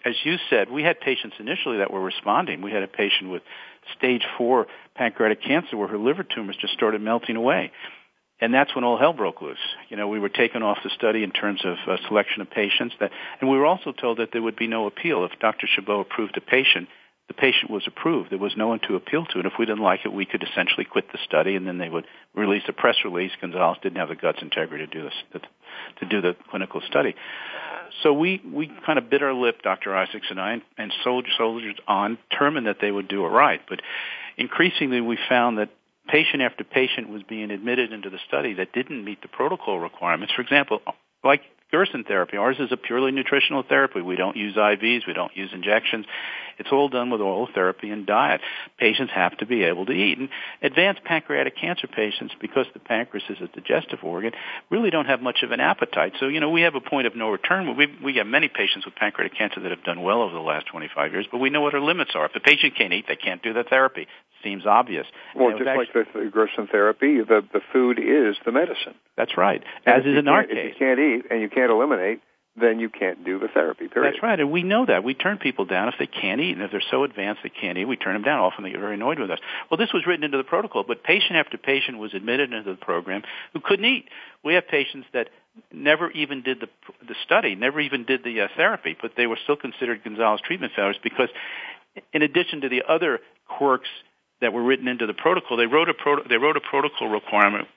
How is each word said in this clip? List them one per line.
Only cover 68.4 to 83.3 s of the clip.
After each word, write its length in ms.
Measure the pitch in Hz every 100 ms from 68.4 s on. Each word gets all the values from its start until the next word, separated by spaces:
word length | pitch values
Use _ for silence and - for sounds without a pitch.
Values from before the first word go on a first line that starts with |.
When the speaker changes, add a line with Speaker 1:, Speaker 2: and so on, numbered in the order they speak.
| -
Speaker 2:
the 60 |
medicine. 440 | 123 175 - - - _ -
Speaker 1:
That's 220 | - -
right, 240 | 95 - - - -
Speaker 2:
And 100 | 123
Speaker 1:
as 60 |
Speaker 2:
if 60 | 135
Speaker 1:
is 60 |
Speaker 2:
you 60 | 143
Speaker 1:
in 80 | 147
our 160 | 170
Speaker 2:
can't, 140 | 214 113
Speaker 1:
case. 160 | 117
Speaker 2:
if 60 | -
you 60 | 135
can't 120 | 127
eat 320 | 147 117 -
and 100 | 117
you 80 | 107
can't 220 | 131 123
eliminate, 500 | 110 139 117 92 117 - _ _ -
then 200 | 117 113
you 100 | 113
can't 340 | - 95 90
do 140 | 87 95
the 100 | -
therapy, 400 | - - - -
period. 260 | - 135
Speaker 1:
That's 100 | -
right, 160 | 233 196
and 120 | 143
we 120 | 165
know 220 | 175 208 254
that. 180 | 95
We 100 | 110
turn 240 | 135 185 202
people 280 | 139 - 92
down 240 | 92 110
if 60 | -
they 80 | -
can't 340 | - 101 107
eat, 120 | 175
and 100 | -
if 80 | 95
they're 100 | 98 -
so 140 | 131
advanced 380 | 139 110 101 107
they 60 | -
can't 280 | - 98 90
eat, 80 | 107
we 120 | 127
turn 160 | -
them 100 | 101
down. 160 | 110 147
Often 240 | 92 -
they 80 | 98
get 80 | 90
very 160 | 101 101
annoyed 240 | 117 156
with 100 | 104
us. 100 | 85 - - -
Well, 80 | 165
this 160 | 220
was 140 | 185 160
written 160 | 170
into 140 | 147 139
the 60 |
protocol, 400 | 131 175 208 - 202
but 160 | 117
patient 320 | - 185 - 160
after 220 | 147 -
patient 420 | - 135 135 120
was 140 | 107 101
admitted 380 | 107 127 139
into 180 | 117 101
the 60 | 92
program 460 | - 87 85 98 -